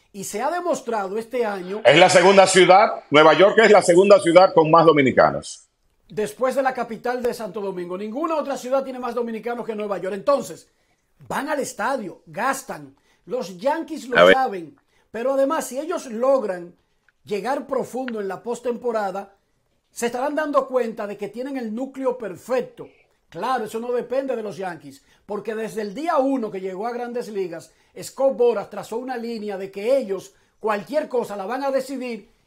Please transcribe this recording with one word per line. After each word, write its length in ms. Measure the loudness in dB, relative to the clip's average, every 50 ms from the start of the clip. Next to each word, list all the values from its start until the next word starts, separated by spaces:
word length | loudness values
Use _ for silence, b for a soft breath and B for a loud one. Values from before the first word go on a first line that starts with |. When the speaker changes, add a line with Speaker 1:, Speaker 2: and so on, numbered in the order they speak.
| _ _ _
Speaker 1:
Y 100 | -14 -12
se 180 | -10 -6 -4
ha 80 | -4 -2
demostrado 680 | -2 -2 -2 -2 -2 -2 -2 -6 -4 -4 -4 -4 -6 -8
este 280 | -8 -6 -4 -4 -2
año 360 | -2 -4 -6 -8 -8 -8 0 0
Speaker 2:
Es 140 | 2 6 6
la 120 | 6 6
segunda 380 | 6 6 6 6 8 6 6 6
ciudad, 560 | 6 4 8 8 8 8 8 4 0 -6 -6 4
Nueva 220 | 6 8 8 8 8
York 240 | 8 6 6 6 6
es 120 | 6 8
la 100 | 8 6
segunda 380 | 6 6 6 6 10 10 8 8
ciudad 340 | 8 8 8 8 8 10 6
con 180 | 4 4 6
más 140 | 6 6 8
dominicanos. 800 | 8 6 6 4 4 4 4 4 4 4 0 -10 -12 -18 -20 _ _ _ _ _ _ _ _ _ _
Speaker 1:
después 460 | -6 -6 -6 -6 -4 -4 -4 -2 0
de 80 | 0 -2
la 100 | -2 -2
capital 480 | -4 -8 -8 -8 -8 -6 -6 -4 -2
de 120 | -4 -4 -4
Santo 260 | -4 -10 -10 -10 -8
Domingo. 380 | -8 -6 -6 -8 -8 -8 -8 -8
Ninguna 380 | -8 -8 -6 -6 -4 -2 -2 -4
otra 180 | -4 -4 -6
ciudad 280 | -8 -4 -2 -2 -2 -2
tiene 160 | -4 -10 -8
más 140 | -8 -6 -4
dominicanos 520 | -4 -6 -6 -6 -8 -6 -8 -8 -8 -8
que 100 | -8 -8
Nueva 220 | -8 -6 -6 -6 -6
York. 180 | -6 -8 -8
Entonces, 540 | -6 0 0 0 0 0 -6 -12 -16 -18 _ _ _ _ _ _ _ _ _ _ _ -12 -6
van 220 | -6 -6 -4 -4
al 100 | -4 -4
estadio, 640 | -4 -6 -6 -6 -4 -4 -4 -4 -6 -10 -14 -16 _ -16
gastan. 680 | -8 -4 -4 -2 -4 -4 -6 -12 -14 -14 -14 -20 _ _ _ _ _ _ _
Los 320 | -8 -8 -8 -8 -8 -12 -6
Yankees 500 | -2 -2 -2 -2 -6 -10 -12 -12 -10 -2
lo 100 | 2 4
Speaker 3:
A 60 | 6
ver. 100 | 6 6
Speaker 1:
saben. 440 | 4 2 -2 -4 -8 -12 -14 -20 _ _ _ _ _ _ _
Pero 220 | -12 -6 -4 -2 0
además, 340 | 0 0 0 0 -4 -6 -6
si 100 | -8 -8
ellos 280 | -6 -6 -6 -8 -8
logran 680 | -8 -8 -2 0 2 2 2 0 -2 -8 -8 -10 -16 -20 _ _ _ _ _ _ _ _ _ _
llegar 420 | -8 -8 -6 -4 -4 -6 -6 -6 -4
profundo 540 | -4 -4 -4 -4 -8 -8 -8 -8 -8 -8
en 80 | -8 -8
la 120 | -8 -10
postemporada, 920 | -8 -10 -10 -6 -6 -6 -6 -4 -6 -4 -4 -2 -4 -4 -6 -8 -10 -12 _ _ _ _ _ _ _ _ _ _ _ _
se 140 | _ -6 -6
estarán 280 | -6 -4 -4 -4 -2 -2
dando 300 | -2 -4 0 0 0 -2 0
cuenta 380 | -2 -2 -2 -2 -6 -8 -10 -10
de 100 | -10 -10
que 100 | -10 -10
tienen 300 | -10 -10 -10 -8 -8 -8
el 180 | -8 -8 -6
núcleo 420 | -8 -8 -10 -10 -6 -4 -4 -4 -4
perfecto. 720 | -8 -12 -12 -12 -8 -4 -4 -4 -4 -6 _ -18 -20 -20 _ _ _ _ _ _ _ _
Claro, 360 | -12 -8 -6 -4 -4 -4 -4
eso 140 | -6 -8 -8
no 100 | -6 -4
depende 420 | -4 -4 -4 -4 -4 -4 -4 -4 -6 -6
de 60 | -8
los 120 | -10 -10
Yankees, 480 | -10 -10 -10 -10 -12 -16 -20 -20 -20 _ _ _ _ _
porque 280 | -10 -10 -10 -8 -8 -8
desde 260 | -8 -8 -8 -8 -8
el 120 | -8 -8 -8
día 220 | -8 -4 -2 0 0
uno 300 | 2 2 0 -2 -4 -6
que 120 | -8 -8
llegó 260 | -8 -8 -8 -6 -8 -8
a 60 | -6
Grandes 340 | -8 -8 -8 -8 -8 -8 -8
Ligas, 460 | -6 -6 -6 -6 -8 -12 -16 -18 _ _ _ _ _ -16
Scott 360 | -16 -14 -6 0 0 0 2 4
Boras 320 | 2 2 2 0 -4 -8
trazó 260 | -10 -12 -10 -8 -8 -8
una 200 | -8 -8 -8 -8
línea 400 | -8 -8 -8 -8 -8 -8 -8 -8
de 120 | -10 -10
que 260 | -10 -6 0 0 0 0
ellos 360 | 0 -2 -6 -8 -8 -12 _ _ _ _ _ _
cualquier 480 | -4 -2 -2 -2 -4 -4 -4 -4 -4 -2
cosa 260 | -2 -4 -2 -2 -6
la 100 | -10 -8
van 200 | -8 -6 -4 -4
a 60 | -2
decidir 580 | -2 -2 -4 -4 -8 -8 -8 -8 -10 -10 -12 _ _ _ _